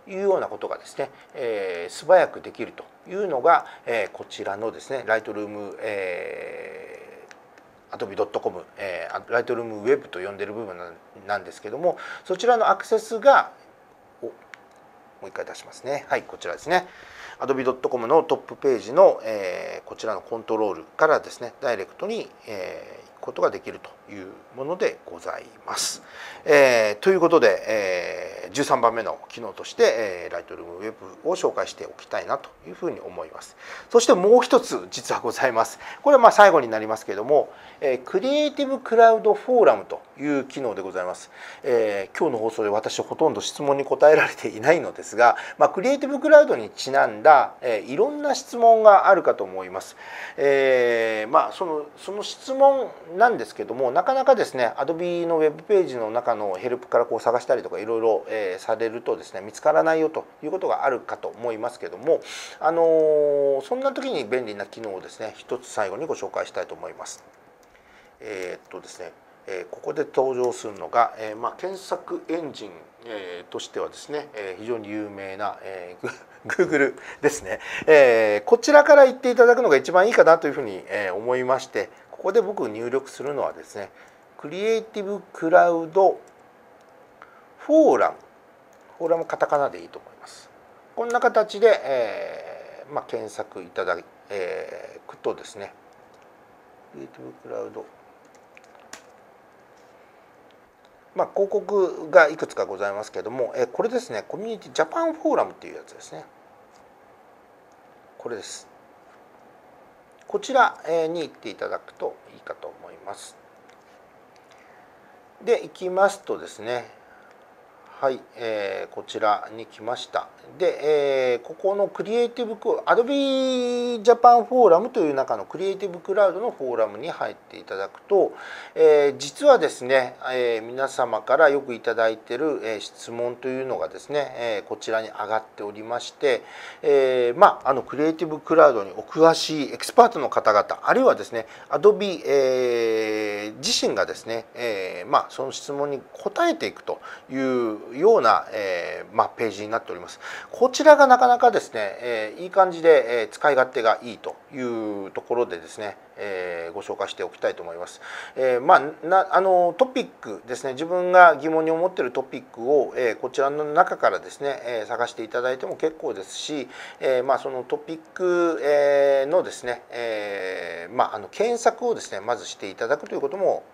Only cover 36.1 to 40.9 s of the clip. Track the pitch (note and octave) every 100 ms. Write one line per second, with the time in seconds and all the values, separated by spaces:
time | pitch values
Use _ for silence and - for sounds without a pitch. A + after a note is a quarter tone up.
36.1 | C#4+ A#3 A3 G3+ E3 A#2+ A2 A2 A2 -
37.1 | G2 A#2 D3 A2 - - - C#3+ B2+ -
38.1 | F#3+ B3+ C#4+ D4+ D4 C#4 C4+ - A3+ A3+
39.1 | A3+ G#3 G#3 - B3+ F3 A2 F#2+ D#2+ -
40.1 | - C#3+ C#3+ B2+ D3 B2+ F#2+ F#2+